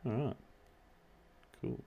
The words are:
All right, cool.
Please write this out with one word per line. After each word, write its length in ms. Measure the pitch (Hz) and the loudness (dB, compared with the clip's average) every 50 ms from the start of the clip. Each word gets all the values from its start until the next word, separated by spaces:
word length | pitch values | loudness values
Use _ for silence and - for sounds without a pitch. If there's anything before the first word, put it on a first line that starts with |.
| - | 2
All 60 | 131 | 2
right, 240 | 107 117 147 123 - - - - - - - - - - - - - - - - - - - - - - - - - - | 2 2 2 2 0 -4 -10 -20 -20 -20 -20 -20 -20 -20 -20 -20 -20 -20 -20 -20 -20 -20 -20 -20 -20 -20 -20 -20 -10 -4
cool. 180 | - - 127 - - | -4 -2 -2 -4 -6